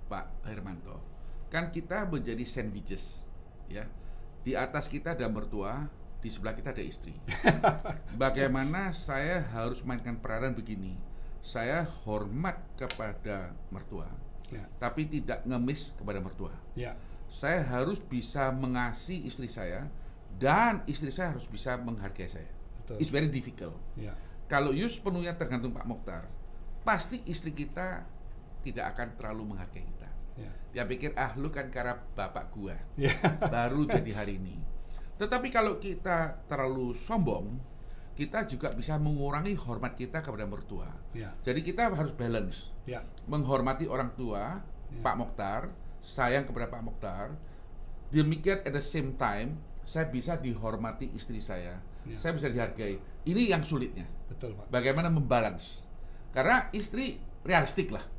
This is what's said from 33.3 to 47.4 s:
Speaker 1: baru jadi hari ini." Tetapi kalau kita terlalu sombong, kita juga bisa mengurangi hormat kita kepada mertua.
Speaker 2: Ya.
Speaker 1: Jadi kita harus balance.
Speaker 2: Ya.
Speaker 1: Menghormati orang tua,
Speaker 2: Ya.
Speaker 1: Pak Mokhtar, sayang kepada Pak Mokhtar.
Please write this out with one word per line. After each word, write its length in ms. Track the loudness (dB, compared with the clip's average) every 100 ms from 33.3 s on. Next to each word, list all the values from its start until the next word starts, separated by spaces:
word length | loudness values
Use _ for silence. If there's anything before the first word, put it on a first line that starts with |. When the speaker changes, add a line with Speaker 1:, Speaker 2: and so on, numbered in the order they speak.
| 4
Speaker 1:
baru 420 | 2 4 4 4 6
jadi 240 | 4 4
hari 220 | -2 -2 -2
ini." 200 | -4 -2 -2 -2 -4 -6 -6
Tetapi 340 | -2 2 2 4
kalau 300 | 6 6 2
kita 680 | -2 -2 2 4 4 -2
terlalu 480 | -2 2 2 2 0
sombong, 640 | -2 0 4 4 2 0 -4 -6 -8 -8 -8 -8
kita 320 | -4 -2 0
juga 240 | 0 0 0
bisa 240 | 0 2 2
mengurangi 580 | 4 4 2 2 2
hormat 400 | 0 0 -2 -2
kita 260 | -2 -4 -2
kepada 240 | -4 -4
mertua. 420 | -2 -4 -4 -4 -4 -6 -6
Speaker 2:
Ya. 200 | -6 -6 -2
Speaker 1:
Jadi 220 | 0 2
kita 260 | 0 4 4
harus 240 | 4 0
balance. 560 | 0 2 2 2 -2 -6 -6
Speaker 2:
Ya. 160 | -6 -6 -6 -8
Speaker 1:
Menghormati 640 | 0 2 4 6 6 2 2
orang 260 | 2 0
tua, 480 | 0 -2 0 -2 -4 -6 -8 -6
Speaker 2:
Ya. 140 | 0
Speaker 1:
Pak 140 | 2 2
Mokhtar, 440 | 0 0 0 0 -2 -6 -8 -8
sayang 460 | -6 2 4 6
kepada 220 | 2 -2 -2
Pak 140 | -2
Mokhtar. 500 | -4 -2 -2 -2 -4 -6